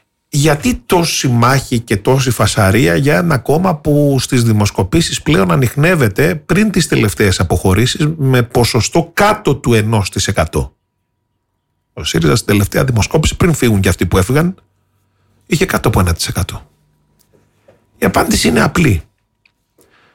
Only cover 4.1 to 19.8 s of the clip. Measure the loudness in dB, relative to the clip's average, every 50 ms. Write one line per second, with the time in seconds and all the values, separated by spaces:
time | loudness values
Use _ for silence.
4.1 | 2 0 -2 0 0 0 2 2 2 2 2 0 0 -2 -2 0 0 0 0 -2
5.1 | -4 -6 -2 0 0 2 2 2 2 2 0 0 0 0 2 2 2 2 2 0
6.1 | 0 0 0 0 0 -4 -4 -2 0 2 2 2 2 0 0 0 0 0 0 0
7.1 | 0 0 0 0 2 0 -2 -2 -2 -2 0 0 2 2 2 0 0 -2 -2 -2
8.1 | -2 -2 0 0 2 2 0 0 0 0 0 0 0 -2 -2 0 -2 -2 -2 -2
9.1 | -2 0 0 0 0 0 -2 -2 -2 -2 0 0 0 2 2 0 0 -2 -2 -2
10.1 | -4 -4 -4 -2 -2 -2 -2 -2 -2 -6 -6 -6 -10 _ _ _ _ _ _ _
11.1 | _ _ _ _ _ _ _ _ _ _ _ _ _ _ _ _ _ -12 -8 -4
12.1 | -2 0 0 0 0 0 0 0 0 0 0 0 -2 -2 -2 0 0 0 -2 0
13.1 | 0 -2 -2 -2 -2 0 0 0 2 0 0 0 2 2 0 0 0 -2 -2 0
14.1 | 0 0 0 2 0 0 0 0 -4 -8 _ _ _ _ _ _ _ _ _ _
15.1 | _ _ _ _ _ _ _ -6 -2 -2 0 0 -2 -2 -2 0 0 2 0 0
16.1 | 0 -2 -4 -6 -4 -6 -6 -6 -8 -14 -18 _ _ _ _ _ _ _ _ _
17.1 | _ _ _ _ _ _ _ _ _ _ _ _ _ _ _ _ _ _ -4 -2
18.1 | 0 0 0 0 -2 0 0 0 2 2 0 0 0 0 2 2 0 0 -4 -8
19.1 | _ _ _ _ _ _ _ _ _ _ _ _ _ _